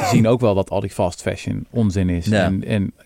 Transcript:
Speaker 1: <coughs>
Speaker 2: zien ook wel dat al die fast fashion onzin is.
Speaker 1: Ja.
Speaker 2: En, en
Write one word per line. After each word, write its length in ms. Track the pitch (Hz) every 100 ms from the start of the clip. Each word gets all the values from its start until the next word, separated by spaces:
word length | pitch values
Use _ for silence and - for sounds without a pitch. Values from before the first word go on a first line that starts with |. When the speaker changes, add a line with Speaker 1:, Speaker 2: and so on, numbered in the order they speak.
Speaker 1:
<coughs> 100 | -
Speaker 2:
zien 160 | 117 110
ook 120 | 123
wel 140 | 117
dat 160 | 98 95
al 100 | 95
die 100 | 98
fast 320 | - 92 -
fashion 440 | - - - 101 -
onzin 380 | 120 107 92 90
is. 180 | 87 87
Speaker 1:
Ja. 180 | 104
Speaker 2:
En, 200 | 90 95
en 280 | - 107 95 -